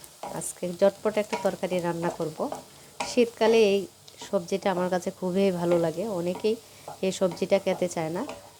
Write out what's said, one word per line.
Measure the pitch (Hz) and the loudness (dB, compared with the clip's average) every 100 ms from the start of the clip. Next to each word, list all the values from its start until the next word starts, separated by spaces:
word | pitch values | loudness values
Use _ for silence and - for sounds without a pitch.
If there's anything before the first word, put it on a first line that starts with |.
| - - - - | -20 -14 -10 -8
আজকে | - - 180 170 | -8 -8 -8 2
ঝটপট | 196 196 214 214 | 2 4 -2 -2
একটা | 202 - 196 | -4 -2 -2
তরকারি | 180 180 180 170 | -2 -4 -2 -2
রান্না | 165 170 - | -2 -4 -4
করব। | 156 156 254 - - - - - | -6 -4 -6 -8 -14 -20 -20 -10
শীতকালে | - - 233 - 220 226 208 | -2 2 2 4 4 6 6
এই | 196 180 - - - - | 4 -2 -12 -20 -18 -4
সবজিটা | 196 170 190 202 180 | -4 -2 -2 0 0
আমার | 180 | 0
কাছে | 185 190 - | 0 -2 -4
খুবই | 185 185 196 175 | -2 2 2 2
ভালো | 175 175 165 | 2 4 2
লাগে, | 160 220 185 | 0 -4 -2
অনেকেই | 175 180 214 220 - - - - 190 | -4 0 0 -2 -6 -18 -16 -4 -4
এই | 180 | 0
সবজিটা | 185 170 185 196 190 | -2 0 2 2 2
খেতে | 185 180 175 | 0 -2 -2
চায় | 160 175 | -2 -4
না, | 294 - - | -6 -10 -18